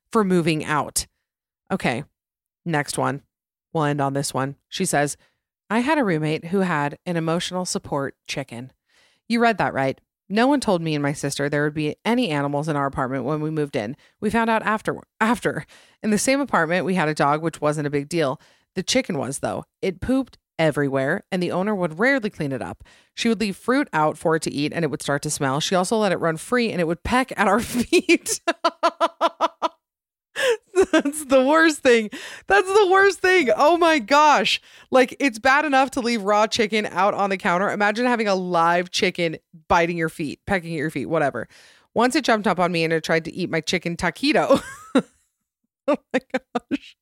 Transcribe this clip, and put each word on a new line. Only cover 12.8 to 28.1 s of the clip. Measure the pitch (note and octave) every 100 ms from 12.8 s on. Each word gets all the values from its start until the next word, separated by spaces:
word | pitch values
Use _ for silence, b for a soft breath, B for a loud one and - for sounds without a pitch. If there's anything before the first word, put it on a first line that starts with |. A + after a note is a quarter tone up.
| C#3
apartment | D3 B2+ C3+
when | A#2+ D#3
we | D3+
moved | D#3 D3
in. | C3 G#2+ D3 b b
We | G#3+
found | A#3 A3+
out | A3
after, | G3+ G#3+ - - - -
after. | A3 A#3+ D#3+ - - b b b
In | A3
the | G#3
same | - C#4
apartment, | C4+ F#3+ D#3+ F3+
we | D#3
had | F#3 D#3
a |
dog, | D3+ C#3+ D3+
which | D#3+ -
wasn't | D3 D3+ C#3+
a |
big | C#3+ C#3+
deal. | E3+ C#3 C#3 b b b
The | -
chicken | - C4 - C#3+
was, | B2 C#3
though. | A#2 F#2+ - -
It | F#3+ F3+
pooped | - C4 B3+ - _ -
everywhere, | D#3+ D3 C#3+ C3+ C3+ F#3 -
and | F#3
the | F3
owner | D3+ G3
would | G#3 F3 D#3
rarely | B3 C#4 G#3
clean | - C#3+
it | C3
up. | F2+ - - b b
She | - A3+
would | G#3
leave | G#3 F3+
fruit | - C4 D4
out | D#3+ D#3 D3+
for | E3+
it | D#3+
to | D#3
eat, | C#3 D3
and | -
it | D#3
would | D3+
start | - C#3+
to | D3+
smell. | - C#3 C#3
She | - F#3+
also | F#3 A3
let | G#3
it | E3+
run | E3 D#3+
free, | - B3 A3+
and | D#3+
it | D#3+
would | E3+
peck | - B3 C4 -
at | G3+
our | G#3
<laughs> |
feet. | G#3 B3 - E4+ -